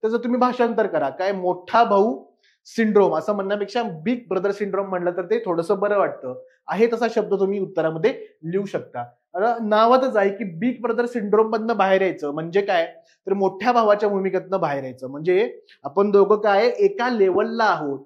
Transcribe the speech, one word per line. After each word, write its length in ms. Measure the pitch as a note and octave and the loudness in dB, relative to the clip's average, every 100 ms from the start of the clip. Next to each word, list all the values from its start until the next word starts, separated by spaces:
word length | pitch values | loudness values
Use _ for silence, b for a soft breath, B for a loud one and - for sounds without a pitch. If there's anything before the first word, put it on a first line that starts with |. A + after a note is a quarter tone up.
त्याचं 160 | A3 A#3 | -2 -2
तुम्ही 220 | A#3+ B3 | -2 0
भाषांतर 480 | B3 B3 A#3 A3 G3+ | 0 2 0 2 0
करा, 220 | E3 C3+ | 0 -2
काय 220 | - F#3 | -2 -4
मोठा 520 | G3 F3+ F3+ - A3+ | -2 -4 -4 0 2
भाऊ 420 | A3+ G3+ G#3+ C4+ - _ _ _ - | 4 4 2 -2 -12 _ _ _ -10
सिंड्रोम 520 | - A3 G#3 F#3 D#3 | -2 2 4 4 2
असं 160 | D#3+ | -2
म्हणण्यापेक्षा 500 | G3+ G3 G#3 G3 A#3+ | -4 -4 -4 -4 -4
बिग 440 | A3 D#3+ E3 B3 - | -6 -6 -4 -4 -2
ब्रदर 220 | F#3 G3 | -2 -2
सिंड्रोम 360 | G3+ G3+ F#3+ G3 | -4 -4 -4 -4
म्हणलं 240 | F3+ F3 | -4 -4
तर 140 | F3+ F3+ | -4 -4
ते 140 | A3+ G3 | -4 -2
थोडंसं 340 | E3 E3+ G3 | -4 -2 -2
बरं 180 | G3+ G3+ | 0 0
वाटतं. 440 | E3 - C3 B2+ b b - | 0 -2 -12 -12 b b -8
आहे 200 | E3+ A3+ | 0 0
तसा 140 | A3+ A#3 A3+ | 2 -2 -2
शब्द 180 | F3+ | -2
तुम्ही 260 | G3 F#3+ G3+ | 0 0 -2
उत्तरामध्ये 640 | F3+ - D#3+ D#3+ G#3 - B _ | -4 -2 -2 0 -2 -2 B _
लिहू 220 | D#3+ F#3 G3 | -6 -4 -4
शकता. 340 | D#3+ - B2 A#2+ _ _ | -8 -8 -12 -12 _ _
आता 240 | F3 A3 A#3 | -4 -2 -2
नावातच 560 | G#3+ G#3+ A3+ B3+ C4 G#3+ | 0 4 6 4 4 2
आहे 120 | G3 | 0
की 140 | G3 | -2
बिग 380 | G3+ D#3+ A#3+ A#3+ | -8 -4 -4 -2
ब्रदर 240 | A#3 A#3 A#3+ | -4 -2 -2
सिंड्रोम 460 | A#3+ G3+ G#3+ A3 | -4 0 2 2
मधनं 260 | A3 A3 A3 | 0 -2 0
बाहेर 240 | F#3+ F#3+ | 4 4
यायचं 320 | F#3 - D3 | 2 -2 -6
म्हणजे 280 | D3+ E3 F#3 | -6 -2 -2
काय, 320 | G3+ F3+ E3 - b b - | 0 0 -2 -6 b b -6
तर 60 | |
मोठ्या 380 | G3 F#3+ F#3+ A#3+ | -2 -2 0 0
भावाच्या 380 | A#3+ A3 G#3 G#3+ | 2 4 2 2
भूमिकेतनं 500 | G3+ F#3+ F3+ F3 F#3+ | 0 -2 -4 -4 -4
बाहेर 240 | E3 C#3 | -2 -4
यायचं. 260 | C3 B2 C3 | -6 -12 -12
म्हणजे 500 | C#3+ D#3+ F3+ A#3+ - b b | -6 0 2 0 -6 b b
आपण 280 | D3 G3 G3+ | -6 0 4
दोघं 240 | G3+ G3 G#3 | 4 4 4
काय 360 | G#3+ G3+ A#3 A3 | 4 4 2 4
एका 320 | G3 G3 B3 | 2 2 -2
लेवलला 540 | A#3 F#3+ F3+ A3+ A3+ | 2 2 2 0 0
आहोत 360 | G#3+ E3 D3+ C3+ | 2 2 -2 -8